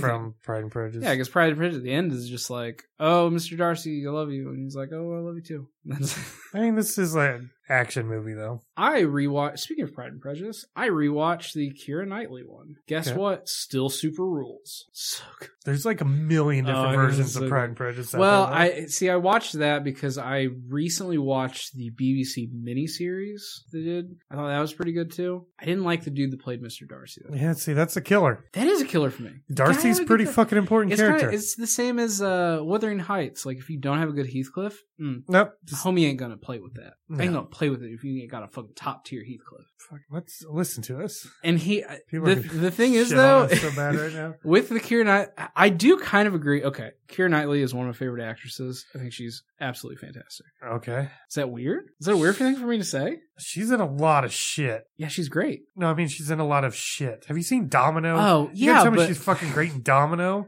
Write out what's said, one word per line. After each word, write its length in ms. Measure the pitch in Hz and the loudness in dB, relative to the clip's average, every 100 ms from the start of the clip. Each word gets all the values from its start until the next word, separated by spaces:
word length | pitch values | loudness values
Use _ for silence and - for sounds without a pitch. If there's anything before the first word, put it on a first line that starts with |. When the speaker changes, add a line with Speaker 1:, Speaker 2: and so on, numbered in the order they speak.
| 131 | 2
Speaker 1:
anything. 40 | |
Speaker 2:
from 260 | 117 113 110 | -2 -6 -10
Pride 200 | - 110 | -8 -6
and 80 | 110 | -6
Prejudice. 320 | 117 110 113 135 | -6 -6 -4 -2
Speaker 1:
Yeah, 80 | 131 | 0
'cause 120 | 127 | 0
Pride 200 | 180 160 | 2 4
and 80 | 151 | 2
Prejudice 200 | 175 147 | -2 -2
at 40 | |
the 80 | 123 | -2
end 200 | 143 175 | -2 -2
is 140 | 127 120 | -4 -6
just 200 | 123 - | -8 -8
like, 340 | 123 117 113 - - | -6 -8 -10 -18 -2
"Oh, 300 | 156 175 170 | 4 4 4
Mister 260 | 170 170 170 | 2 -2 -2
Darcy, 500 | 170 165 160 147 143 | 0 0 -4 -6 -4
I 20 | |
love 220 | 151 151 | -4 -4
you." 180 | 135 135 | -6 -8
And 140 | 131 | -8
he's 120 | 135 135 | -8 -8
like, 160 | 135 | -10
"Oh, 220 | 160 170 | -8 -8
I 60 | 170 | -8
love 160 | 170 170 | -8 -10
you 80 | |
too." 240 | 165 151 135 _ | -10 -12 -12 _
<laughs> 80 | - | -10
That's 320 | 139 135 - - - - | -6 -6 -6 -12 -18 -10
Speaker 2:
I 80 | 208 | -2
mean, 140 | 233 220 | 0 0
this 220 | 214 - | 0 -2
is 160 | 175 160 | 0 2
an 340 | 143 123 123 _ - | 0 0 -10 _ 0
action 400 | 131 120 131 113 | 0 2 -2 -4
movie, 260 | 110 110 107 | -6 -6 -8
though. 260 | 107 120 - - | -8 -10 -12 -2
Speaker 1:
I 240 | 226 294 | 2 4
rewatched, 580 | 160 143 143 143 147 - | 2 2 0 0 -2 -4
speaking 240 | - 311 | -8 -6
of 100 | 160 | -8
Pride 180 | - 123 | -10 -16
and 100 | 139 | -14
Prejudice, 420 | 139 147 208 214 - - | -12 -10 -10 -14 -14 -4
I 140 | 247 | 0
rewatched 640 | 165 147 147 160 165 - | 2 2 2 0 0 -4
the 180 | 151 143 | -6 -6
Keira 360 | 139 - 156 196 | -6 -8 -6 -6
Knightley 360 | 202 - 127 | -8 -10 -14
one. 320 | - - 160 143 - | -18 -20 -20 -20 -6
Guess 200 | 156 165 | -4 -2
Speaker 2:
Okay. 80 | 185 | -2
Speaker 1:
what? 320 | 202 185 - | -2 -2 -6
Still 400 | - - 131 135 | -10 -4 -2 -2
super 340 | - 156 156 185 | -2 -4 -2 -4
rules. 600 | 156 123 - - - - | -4 -6 -14 -18 -20 -18
So 300 | - - - - - | -12 -8 -10 -12 -20
good. 100 | - _ - | -20 _ -4
Speaker 2:
There's, 200 | 143 220 | -2 -2
like, 160 | 185 | 0
a 40 | 143 | 0
million 600 | 143 156 160 147 139 131 | 0 2 2 4 2 2
different 220 | 135 131 | 2 2
Speaker 1:
Oh, 40 | |
it 40 | 135 | 4
Speaker 2:
versions 320 | 135 139 127 | 4 4 0
Speaker 1:
is 40 | 131 | -2
Speaker 2:
of 80 | |
Speaker 1:
so 60 | 131 | 0
Speaker 2:
Pride 120 | 135 | 0
Speaker 1:
good. 60 | 120 | 0
Speaker 2:
and 80 | 120 | -4
Prejudice 360 | 123 120 120 143 | -8 -8 -4 4
out 40 | |
Speaker 1:
Well, 260 | 196 202 127 | 6 6 4
Speaker 2:
there. 80 | 156 | 4
Speaker 1:
I, 300 | 175 147 156 | 2 2 -6
see, 240 | - 185 | 0 2
I 60 | 180 | 2
watched 380 | 185 226 - | 4 2 0
that 300 | 151 147 147 | 0 0 2
because 360 | 143 135 143 131 | -2 -4 -6 -4
I 300 | 123 139 131 127 123 | -4 -2 -2 -4 -6
recently 500 | 143 170 170 180 160 | -4 -2 -4 -2 -2
watched 580 | 135 131 127 - - 131 | 0 0 -2 -6 -12 -10
the 140 | 117 | -10
B 240 | 117 131 | -2 0
B 100 | 135 127 | 0 -2
C 220 | 123 117 117 120 127 160 | -6 -8 -8 -6 -4 -4
miniseries 560 | 165 175 185 202 208 - - - | -6 -6 -6 -8 -12 -14 -16 -14
they 100 | 160 | -10
did. 340 | 165 175 180 180 _ | -6 -6 -8 -16 _
I 60 | 139 | -8
thought 120 | 147 | -2
that 100 | 143 | -2
was 140 | 151 | -2
pretty 180 | 156 170 | -4 -4
good, 180 | 170 165 | -4 -4
too. 340 | 170 180 180 - _ | -4 -6 -6 -10 _
I 60 | 160 | -4
didn't 180 | 185 | -2
like 200 | 175 170 | 0 -2
the 60 | 160 | -4
dude 220 | 139 139 | -2 -2
that 100 | 131 | -4
played 200 | 131 123 | -8 -10
Mister 240 | 117 - 143 | -10 -14 -18
Darcy, 360 | 65 - - - | -18 -20 -20 -10
though. 80 | 139 | -2
Speaker 2:
Yeah, 180 | 156 | 0
see, 200 | 160 - | 0 0
that's 220 | 147 165 180 | 0 0 -2
a 60 | |
killer. 440 | - 202 151 104 - | 2 4 4 2 -6
Speaker 1:
That 140 | - 285 | -2 2
is 140 | 392 | 2
a 40 | 269 | 0
killer 240 | 170 139 | 0 0
for 140 | - | -4
me. 80 | 113 - - | -12 -14 -6
Speaker 2:
Darcy's 440 | 135 139 277 330 359 | 4 4 6 4 4
Speaker 1:
Gotta 80 | 302 | 4
Speaker 2:
pretty 180 | 226 226 | 4 6
Speaker 1:
get 80 | |
Speaker 2:
fucking 240 | 240 220 208 | 4 4 4
important 360 | 190 220 202 | 4 4 4
Speaker 1:
it's 80 | 214 | 4
kinda, 160 | 214 311 | 6 4
Speaker 2:
character. 160 | - 208 | 2 0
Speaker 1:
it's 180 | - - | -4 -6
the 120 | 233 | -2
same 320 | - 247 240 | 0 0 0
as, 220 | 233 196 | 0 0
uh, 380 | 196 180 175 160 | 0 2 2 0
Wuthering 380 | 156 190 220 202 | 0 0 0 -2
Heights. 460 | 170 196 135 - 135 | -2 -2 -2 -6 -8
Like, 120 | 127 | -8
if 120 | 131 | -8
you 100 | 151 | -6
don't 200 | 139 147 | 0 0
have 100 | 160 | 0
a 40 | |
good 140 | 143 131 | -2 -4
Heathcliff, 480 | 127 131 - 202 208 _ - | -4 -6 -6 -8 -8 _ -8
mm, 240 | 147 123 - | -6 -6 2
Speaker 2:
Nope. 260 | 185 208 - - | 4 2 -2 -12
Just 180 | 143 185 | -4 0
Speaker 1:
homie 200 | 180 147 | 2 2
ain't 140 | 127 | 0
gonna 180 | 123 110 | -6 -10
play 220 | - 120 | -12 -12
with 140 | 90 120 | -12 -18
that. 180 | - - - | -18 -20 -8
Speaker 2:
No. 160 | 151 | -4
Speaker 1:
Ain't 100 | 180 | -2
gonna 120 | 151 - | -2 -6
play 240 | - 147 | -4 -2
with 120 | 123 | -2
it 80 | 120 | -6
if 100 | 117 | -12
you 180 | 139 131 | -8 -8
ain't 100 | 120 | -8
got 120 | 120 | -12
a 40 | 101 | -12
fucking 260 | 135 107 - | -14 -16 -10
top 300 | 143 - - | -10 -10 -12
tier 180 | 123 | -12
Heathcliff. 420 | 110 117 - - _ _ - | -12 -16 -18 -20 _ _ -20
Speaker 2:
Fuck, 100 | 147 139 | -20 -14
let's 340 | 156 165 - 160 | -12 -12 -18 -8
listen 340 | 156 165 120 | -4 -4 -6
to 180 | 110 127 | -10 -8
us. 260 | 202 - - - | -10 -12 -18 -6
Speaker 1:
And 160 | 165 170 | 0 2
he, 240 | 165 208 | 2 -2
uh, 120 | - 143 - | -4 -14 -10
Speaker 2:
People 160 | 160 165 | -2 2
Speaker 1:
the, 40 | |
Speaker 2:
are 40 | 190 | 2
gonna 240 | - 160 | 0 -2
Speaker 1:
the 120 | 180 | -2
thing 220 | 180 247 233 | 2 4 4
is, 140 | 240 | 4
Speaker 2:
shit 80 | 262 | 6
on 60 | 269 269 - | 8 8 6
Speaker 1:
though, 40 | |
Speaker 2:
us 80 | 175 | 2
so 100 | 156 139 | 2 0
bad 200 | 143 147 | 0 0
right 180 | 156 | -2
now. 220 | 160 160 - | -6 -8 -6
Speaker 1:
<laughs> 40 | |
with 260 | 151 190 247 | 4 4 4
the 100 | 226 | -2
Keira 260 | - 233 220 | 0 2 4
Knight-, 240 | 202 - - | 4 2 -8
I, 100 | - - | -6 4
I 140 | 202 | 6
do 280 | 170 240 381 | 8 6 6
kind 300 | - 202 208 | 4 2 2
of 60 | 175 | 0
agree. 280 | 143 143 | 0 0
Okay, 280 | 139 135 110 - _ | 0 -4 -10 -16 _
Keira 200 | - 185 | -2 2
Knightley 320 | 151 147 143 | 2 2 0
is 120 | 131 | 0
one 140 | 123 127 | -2 -6
of 80 | 113 | -6
my 20 | |
favorite 260 | 131 120 | -6 -6
actresses. 600 | 113 117 127 - 127 127 - 135 | -8 -10 -14 -10 -10 -10 -14 -12
I 40 | |
think 140 | 123 | -12
she's 300 | 113 117 120 - - | -10 -12 -14 -20 -10
absolutely 460 | 135 123 123 139 - | -8 -8 -12 -16 -18
fantastic. 400 | - - - - _ 123 | -18 -20 -20 -20 _ -8
Speaker 2:
Okay. 440 | 117 120 123 139 - _ | -6 -4 -4 -6 -10 _
Speaker 1:
Is 60 | 147 | -6
that 140 | 131 | -4
weird? 340 | 120 131 302 - - | -4 -4 -4 -8 -6
Is 80 | 160 | 0
that 60 | |
a 40 | 196 | 4
weird 180 | 165 196 | 4 4
thing 200 | 262 269 | 0 0
for 80 | 240 | -2
me 100 | 226 | -2
to 60 | |
say? 360 | 185 135 170 330 _ - | -2 -2 -4 -6 _ -16
Speaker 2:
She's 320 | - 170 220 | -10 -6 0
in 80 | 247 | 0
a 100 | 165 | 0
lot 320 | 139 160 147 123 | 2 4 4 2
of 80 | |
shit. 500 | - - - 135 110 - - | -2 -4 -2 -2 -4 -10 -10
Speaker 1:
Yeah, 100 | 156 | -6
she's 220 | 185 147 | -4 -2
great. 320 | 156 277 - - 190 | -2 -2 -4 -10 -2
Speaker 2:
No, 120 | 165 | 0
I 40 | |
mean, 140 | 156 160 | 0 -2
she's 200 | 151 147 | -4 -4
in 80 | 160 | -2
a 80 | 151 | 2
lot 160 | 143 | 2
of 120 | 131 - | 0 -2
shit. 500 | - - 135 110 - | -6 -4 -6 -6 -6
Have 100 | 156 | -4
you 60 | |
seen 240 | 170 254 156 | 0 0 4
Domino? 480 | 147 147 160 165 165 | 4 4 2 2 4
Speaker 1:
Oh, 320 | 190 160 147 | 6 6 4
Speaker 2:
You 140 | 196 254 | 2 6
gonna 100 | 269 | 8
Speaker 1:
yeah, 60 | |
Speaker 2:
tell 80 | 226 | 8
me 60 | 220 | 6
Speaker 1:
but 100 | 170 | 4
Speaker 2:
she's 160 | 175 | 2
fucking 280 | - 180 160 | 0 0 0
great 200 | 139 165 | 0 -2
in 80 | 139 | -2
Domino? 640 | 120 135 147 170 180 202 | 4 4 4 2 0 -2